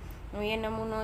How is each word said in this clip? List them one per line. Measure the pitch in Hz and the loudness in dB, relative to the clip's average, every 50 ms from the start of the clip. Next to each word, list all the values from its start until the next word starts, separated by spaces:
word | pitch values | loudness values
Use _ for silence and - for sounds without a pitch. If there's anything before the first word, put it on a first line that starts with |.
| - - - - - - | -8 -8 -8 -8 -8 -6
હું | - 202 208 | -2 0 2
એ | 214 220 | 2 2
નમૂનો | 220 220 220 220 220 220 226 220 220 | 2 2 2 0 0 0 0 0 0